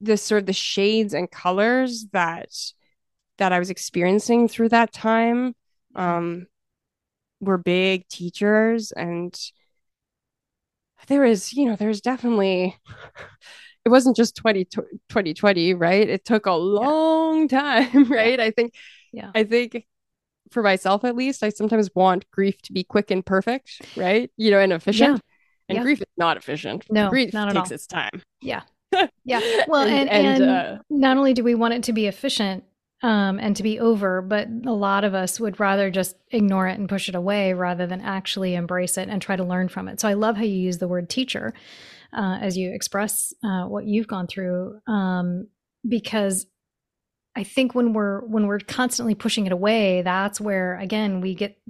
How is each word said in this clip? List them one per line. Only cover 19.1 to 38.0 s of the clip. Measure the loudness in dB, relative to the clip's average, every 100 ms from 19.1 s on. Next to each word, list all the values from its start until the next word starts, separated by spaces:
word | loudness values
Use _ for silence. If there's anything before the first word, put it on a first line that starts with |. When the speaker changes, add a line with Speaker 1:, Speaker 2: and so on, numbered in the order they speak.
Speaker 2:
Yeah. | -16 -4
Speaker 1:
I | 0
think | 2 2 0 -6 -16 _ _ _ _ _ _
for | 0
myself, | 2 4 2 2
at | 0
least, | -2 -2 -2
I | -4
sometimes | -2 0 2 2
want | 4 4 2 -2
grief | 0 0 0
to | -6
be | -6
quick | -2 -2 0
and | -4
perfect, | 0 0 0 -4 -6 -20 -16 -6
right? | 0 0 0 -2
You | 4
know, | 6
and | 4
efficient. | 2 0 4 4 4
Speaker 2:
Yeah. | -2 _ _ _ -6
Speaker 1:
And | -4
Speaker 2:
Yeah. |
Speaker 1:
grief | 0 -2
is | -2 -2
not | 0 0
efficient. | -4 -8 -6 -8 -2
Speaker 2:
No, | 0 2
Speaker 1:
Grief | 2 0
Speaker 2:
not | -2 -2
at |
Speaker 1:
takes | -2 -2
Speaker 2:
all. |
Speaker 1:
its | -8 -8
time. | -6 -6 -8 -18 _
Speaker 2:
Yeah. | -8 -8 -10 _ -4
Speaker 1:
<laughs> | 0 0 _
Speaker 2:
Yeah. | -4 -2 0 0 2
Well, | 2 4
Speaker 1:
And, | 2 2
Speaker 2:
and, | 2 4
Speaker 1:
and, | 4
Speaker 2:
and | 4
Speaker 1:
uh, | 2 -2 -8 -4
Speaker 2:
not | 2 2 4
only | 4
do | 2
we | 2
want | 2 0
it | 0
to | -2
be | -2 -2
efficient, | -4 -4 -2 -2 -4 -12 _ _ -6
um, | 0 2 2 0
and | -2
to | -2
be | -2 0
over, | 2 2 2 -2
but | -2 -2 -2 -6 -4
a |
lot | -2 0 2
of | 0
us | 0 -2 -4
would | -6 -2
rather | 0 2 0
just | -2 -4 -6 -6
ignore | 0 2 2 0
it | -2
and | -4
push | -4 -4
it |
away | -4 -2 0 0
rather | 0 -2 -2 -4
than | -6